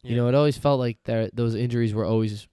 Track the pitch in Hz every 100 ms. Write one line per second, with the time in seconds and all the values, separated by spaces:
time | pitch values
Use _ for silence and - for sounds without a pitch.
0 | 127 117 120 135 147 139 143 139 123 110
1 | - 113 110 117 117 113 120 120 117 104
2 | 101 113 110 104 -